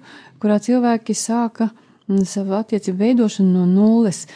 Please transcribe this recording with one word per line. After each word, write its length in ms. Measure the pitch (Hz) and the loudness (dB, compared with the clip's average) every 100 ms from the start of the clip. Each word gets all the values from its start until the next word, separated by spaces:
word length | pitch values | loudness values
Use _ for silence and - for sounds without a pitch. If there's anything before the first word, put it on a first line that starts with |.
| - - - _ | -8 -20 -20 _
kurā 220 | 208 208 | 0 0
cilvēki 540 | 208 247 240 233 226 214 | 0 0 0 -2 -2 -6
sāka, 540 | - 233 233 - 226 - _ _ - | -4 -2 -4 -2 -4 -4 _ _ -2
mm, 160 | 196 190 | -2 0
savu 300 | 202 190 196 | -4 -4 -4
attiecību 400 | 220 208 196 185 | -4 -4 -4 -2
veidošanu 520 | 220 247 220 - 190 | 0 2 0 2 2
no 140 | 180 | 2
nulles. 600 | 180 190 214 226 220 160 - | 2 4 4 4 0 -2 -12